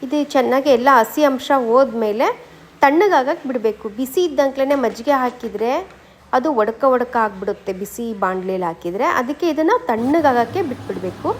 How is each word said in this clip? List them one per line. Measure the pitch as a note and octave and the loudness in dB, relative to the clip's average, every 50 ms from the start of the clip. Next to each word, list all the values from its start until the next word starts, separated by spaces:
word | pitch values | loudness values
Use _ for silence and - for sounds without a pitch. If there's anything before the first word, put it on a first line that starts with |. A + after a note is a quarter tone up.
| - | -8
ಇದು | B3+ D4+ D4+ D4 C#4+ - | -4 -2 -2 -2 0 0
ಚೆನ್ನಾಗಿ | C#4 B3 A#3 B3 C4+ C4+ D4 C4+ A#3 | 0 2 2 2 0 4 4 2 4
ಎಲ್ಲ | A#3+ C#4 C#4 B3 | 6 6 6 6
ಹಸಿ | A3 A3 - - D4+ C#4+ | 4 2 0 2 2 2
ಅಂಶ | C4+ B3 - - C#4+ C4+ B3 A3+ | 2 0 -2 0 0 0 2 4
ಹೋದ್ಮೇಲೆ | A3+ B3 C#4 B3 A3 A#3 A3 G#3+ G#3 A3 C4+ F#4+ B4 - - - - - - - - - | 4 4 4 4 0 -2 -2 -2 0 0 0 0 -2 -4 -10 -20 -20 -20 -20 -20 -4 2
ತಣ್ಣಗಾಗಕ್ಕೆ | - C#4+ C#4 D#4+ G4 G#4 F4+ D4 B3+ C4 E4 E4+ - C4+ | 2 4 4 4 4 4 4 2 2 0 -4 -6 -4 -6
ಬಿಡಬೇಕು. | C4 B3 G#3 A3 G#3+ - - A3 G3+ G#3+ | -6 -2 -2 -2 -4 -4 -10 -12 -6 -6
ಬಿಸಿ | C4 C4 - - F4+ F4 | -6 -4 0 0 0 0
ಇದ್ದಂಕ್ಲೇ | C#4+ C4 C#4+ C#4 C4+ C#4 C4+ C4+ C#4+ C#4 B3+ | 2 0 0 0 2 -2 0 0 2 0 0
ಮಜ್ಜಿಗೆ | A3+ G#3 A#3 A#3 C#4 C#4+ C4+ | -2 -2 -4 -2 0 0 2
ಹಾಕಿದರೆ | B3+ B3 A#3+ - - A3+ G3 G3+ G#3+ A#3 C4 D#4+ F#4+ - - - - - - _ - - - | 2 -2 -4 -6 -12 -10 -6 -4 -2 -2 -2 -2 -4 -8 -16 -20 -20 -20 -20 _ -12 -2 -2
ಅದು | B3+ B3 D#4+ D4 A#3 | 0 0 2 2 2
ಒಡಕ | G#3+ G#3 A3+ A3+ - C4+ B3+ | 0 0 0 0 2 2 2
ಒಡಕ | B3 A#3+ B3 - A#3+ A3+ | 2 0 -2 -2 -2 -2
ಆಗಿಬಿಡುತ್ತೆ | G#3+ G3+ F#3+ F#3+ G3+ G3+ - - - F#3+ F#3 | -2 -4 -6 -6 -8 -8 -8 -8 -10 -8 -8
ಬಿಸಿ | G3+ G3 - - A#3+ A#3 A3+ G3+ G3 | -8 -12 -10 -10 -8 -8 -6 -4 -2
ಬಾಣಲೆಯಲ್ಲಿ | F#3 F#3 F#3 F#3 F#3 F#3+ F#3+ F#3 E3+ | -2 -2 -2 -4 -4 -4 -4 -4 -4
ಹಾಕಿದರೆ. | E3 E3+ - F3 F3 G3+ B3+ E4 F4 - | -6 -6 -8 -8 -4 -2 -2 0 0 -2
ಅದಕ್ಕೆ | B3+ A#3+ D4 - - F4 D4+ | -2 -4 -4 -4 -2 -2 0
ಇದನ್ನು | C#4 D#4+ E4 A4+ B4 B4 B4 | 0 2 2 2 0 0 -2
ತಣ್ಣಗಾಗಕ್ಕೆ | A#3 A3 A#3 B3+ D4 E4+ D#4 C#4+ B3+ A#3+ A#3 A3+ - F4+ G4 D4 | -2 -2 0 0 0 2 4 4 4 2 0 0 -2 -4 -4 -4
ಬಿಟ್ಬಿಡಬೇಕು. | B3 - - - G3+ F#3 F3+ F#3 F3+ - - D4+ A4 - | -6 -10 -8 -10 -10 -8 -8 -8 -10 -6 -6 -6 -6 -6